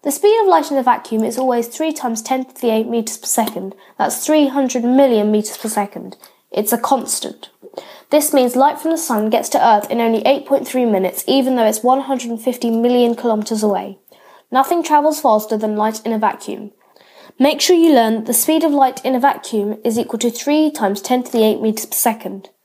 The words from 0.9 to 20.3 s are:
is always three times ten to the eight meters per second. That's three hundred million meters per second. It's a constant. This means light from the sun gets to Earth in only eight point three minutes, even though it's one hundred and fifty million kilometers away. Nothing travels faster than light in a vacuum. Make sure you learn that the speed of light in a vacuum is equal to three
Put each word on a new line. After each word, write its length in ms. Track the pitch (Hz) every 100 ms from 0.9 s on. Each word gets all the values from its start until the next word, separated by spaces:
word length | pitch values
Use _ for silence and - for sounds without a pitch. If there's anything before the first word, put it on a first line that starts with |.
| - - 220
is 140 | 220 226
always 300 | 262 240 233
three 260 | - 320
times 280 | 311 247 226
ten 220 | - 262
to 160 | 262 -
the 120 | 240
eight 160 | 220 233
meters 300 | 233 220 -
per 100 | -
second. 460 | - 214 - 190 - - -
That's 280 | 143 - -
three 220 | 311 277
hundred 360 | 269 262 247
million 480 | 240 254 277 220 208
meters 260 | 214 214 -
per 120 | 220
second. 480 | 220 202 - 185 - - _ _
It's 220 | - 214
a 40 | 226
constant. 720 | - 269 - - - - - _ - - - - _
This 240 | 302 294
means 240 | 285 247 247
light 220 | 277 294
from 120 | 320
the 60 | 320
sun 320 | - 220 214
gets 180 | 240 -
to 160 | - 233
Earth 240 | 214 208
in 120 | 233
only 200 | 226 226 220
eight 200 | 277 -
point 220 | 277 254
three 160 | 254
minutes, 400 | 240 196 185 - -
even 300 | 269 254 254
though 100 | 220
it's 180 | 214
one 180 | 247 269
hundred 300 | 269 262 240
and 100 | 226
fifty 280 | 254 247 233
million 460 | 226 240 247 240 233
kilometers 480 | 240 214 208 220
away. 340 | 208 185 202 190 _ _ - - _
Nothing 320 | 254 269 349
travels 380 | 330 302 302 302
faster 360 | 262 214 214 214
than 200 | 214 214
light 280 | 214 220 233
in 60 |
a 80 | 220
vacuum. 540 | 214 - - - 208 _ _ _ _ - - _
Make 220 | 269 294
sure 140 | - 349
you 180 | 330
learn 220 | 262 226 220
that 100 | 220
the 80 |
speed 320 | 233 - 311 320
of 80 |
light 300 | 285 262 254 247
in 100 | 254
a 40 |
vacuum 580 | 277 - - 220 202 220 240
is 120 | 226
equal 220 | 233 226
to 100 |
three 400 | 240